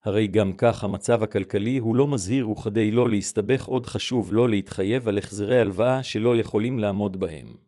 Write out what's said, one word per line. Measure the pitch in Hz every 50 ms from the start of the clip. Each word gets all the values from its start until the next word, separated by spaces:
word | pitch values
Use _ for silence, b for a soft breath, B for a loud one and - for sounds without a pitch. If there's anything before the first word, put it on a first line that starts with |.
| _
הרי | 107 98 107 110
גם | 101 92 110 104 95 90
כך | - 120 117 110 - -
המצב | 101 98 101 - - 117 107 107
הכלכלי | 104 - 104 95 - - 98 104 117 131
הוא | 135 113 113 117
לא | 123 139
מזהיר, | 147 143 113 87 92 120 139 123 110
וכדי | 107 - - 110 101 113 110 107
לא | 107 120 123 117
להסתבך | 107 101 98 - - 113 98 104 135 131 -
עוד | - 127 127 123
חשוב | - - 117 - - 131 123 98 92 101
לא | 113 123 123
להתחייב | 107 98 95 - - - 95 101 117 131 117
על | 107 101
החזרי | 101 - - 101 104 104 101 127 123
הלוואה | 113 98 95 90 113 127 131 131 131
שלא | - - 107 110 120 120
יכולים | 117 110 113 - 107 107 123 131 117
לעמוד | 107 101 98 101 104 101 92 92
בהם. | 92 85 80 71 60 57 57 - _